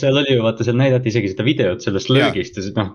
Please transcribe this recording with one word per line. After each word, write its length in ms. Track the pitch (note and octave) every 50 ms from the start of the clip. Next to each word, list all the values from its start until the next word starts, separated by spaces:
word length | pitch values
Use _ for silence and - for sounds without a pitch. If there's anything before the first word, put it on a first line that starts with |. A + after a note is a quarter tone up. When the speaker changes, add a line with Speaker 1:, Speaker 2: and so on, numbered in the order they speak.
| C#3+
Speaker 1:
seal 100 | C3+ C3+
oli 220 | C#3+ C#3+ C3+ C3
ju, 80 | A#2+ A2
vaata, 160 | A2+ A2+ -
seal 140 | A2+ A#2+ A#2+ B2
näidati 320 | C3+ C#3 B2+ B2 B2+ A#2
isegi 220 | G#2 A#2+ G2+ F#2+
seda 100 | F#2 -
videot 400 | G#2+ C3 D#3 - A#2+ F#2 F2 D2+
sellest 240 | - G#2+ G2 F#2+ - -
Speaker 2:
Jaa. 20 | B2+ C3+
Speaker 1:
löögist 340 | C#3+ - - G2 F2 - - G#2
ja 20 |
siis, 120 | F#2 G2+ -
noh, 160 | A2 G#2 F2+ -